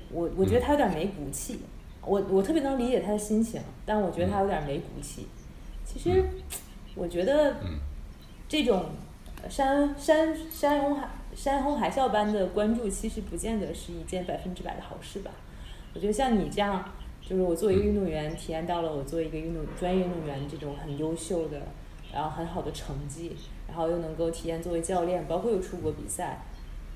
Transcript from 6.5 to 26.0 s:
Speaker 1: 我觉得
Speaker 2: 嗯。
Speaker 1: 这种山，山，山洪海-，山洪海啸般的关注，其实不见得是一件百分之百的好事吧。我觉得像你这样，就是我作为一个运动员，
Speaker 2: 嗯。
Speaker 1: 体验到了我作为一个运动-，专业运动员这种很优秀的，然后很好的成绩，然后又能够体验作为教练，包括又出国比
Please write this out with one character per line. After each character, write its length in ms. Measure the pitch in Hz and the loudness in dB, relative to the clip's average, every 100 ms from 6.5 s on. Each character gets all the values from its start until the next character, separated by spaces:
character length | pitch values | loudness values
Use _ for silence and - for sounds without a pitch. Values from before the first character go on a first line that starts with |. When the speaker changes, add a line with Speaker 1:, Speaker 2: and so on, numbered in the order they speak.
| - - - - | -10 -10 -16 -12
Speaker 1:
我 120 | - 175 | -6 -2
觉 180 | 175 | 2
得 280 | 190 294 285 226 | 4 6 6 4
Speaker 2:
嗯。 160 | 90 76 - - - - - - - | -4 -4 -6 -8 -10 -14 -16 -16 -2
Speaker 1:
这 160 | 302 | 2
种 260 | 247 190 160 147 - - - - - | 4 4 2 -6 -12 -14 -14 -12 -6
山， 460 | - 269 285 285 285 | 2 4 6 4 2
山， 380 | - 311 320 311 - | 4 6 6 2 -6
山 300 | - 285 294 | 0 4 4
洪 160 | 285 285 | 2 0
海-， 120 | 262 - - - | -4 -10 -10 -4
山 260 | - 277 | 0 2
洪 160 | 277 285 | 2 2
海 120 | 185 | 2
啸 180 | - 262 | 4 4
般 220 | 208 208 | 4 4
的 140 | 208 180 | 4 2
关 260 | 190 208 | 2 2
注， 140 | 233 220 | 2 0
其 200 | 190 220 | -2 -4
实 120 | 220 | -4
不 160 | 190 170 | -6 -4
见 240 | 214 226 | -2 0
得 120 | 175 | -2
是 180 | 170 - | -4 -8
一 100 | 170 | -8
件 220 | 156 185 | -4 -4
百 120 | 180 147 | -2 -4
分 180 | 185 | -4
之 80 | 180 | -6
百 120 | - - | -6 -6
的 60 | |
好 140 | - - | -8 -10
事 200 | - - | -10 -8
吧。 100 | - - - - - - - | -10 -12 -14 -14 -14 -14 -12
我 60 | 170 | -2
觉 60 | 196 | 0
得 60 | |
像 260 | 214 262 220 | 4 6 4
你 100 | 151 | 4
这 100 | 139 | 2
样， 240 | 202 190 190 - - - | 2 0 -4 -10 -12 -12
就 160 | - 185 | -2 2
是 60 | |
我 120 | 180 | 4
作 140 | 165 214 | 4 4
为 60 | |
一 40 | 190 | 6
个 60 | |
运 100 | 208 | 6
动 140 | 208 185 | 4 2
员， 240 | 156 151 | 0 -2
Speaker 2:
嗯。 40 | 170 | -4
Speaker 1:
体 160 | - | -4
验 140 | 160 175 | -2 0
到 160 | 170 | 0
了 100 | 165 | 0
我 120 | 147 | -2
作 140 | 135 170 | -2 -2
为 80 | 156 | -2
一 20 | |
个 100 | 156 | -2
运 160 | 160 | -4
动-， 100 | 165 147 - | -4 -6 -2
专 180 | 180 185 | 2 2
业 60 | |
运 80 | 180 | 2
动 160 | 175 151 | 0 -4
员 220 | 135 143 | -4 -6
这 80 | 156 | -6
种 200 | 147 143 | -6 -6
很 160 | 156 143 | -6 -4
优 160 | 156 | -2
秀 340 | 165 - 175 156 | -2 -2 -2 -2
的， 120 | 147 - - - - - | -4 -8 -12 -14 -14 -8
然 100 | - | -4
后 60 | 156 | -2
很 140 | 143 170 | -2 -4
好 140 | 180 | -4
的 120 | 151 | -4
成 240 | - - 139 143 | -6 -6 -6 -6
绩， 280 | 143 165 - - - - | -8 -8 -10 -12 -12 -8
然 80 | 160 | -2
后 120 | 165 | 0
又 100 | 175 | 2
能 180 | 160 156 | 0 0
够 140 | 165 | 0
体 180 | 165 170 | 0 -2
验 140 | 165 | -2
作 100 | 165 | -2
为 80 | 170 | -2
教 240 | 170 185 | 2 2
练， 220 | 170 185 151 | 2 0 0
包 120 | 165 | 0
括 120 | 226 | 2
又 100 | 208 | 2
出 160 | - 175 | 0 -4
国 160 | 156 | -4
比 160 | 147 | -4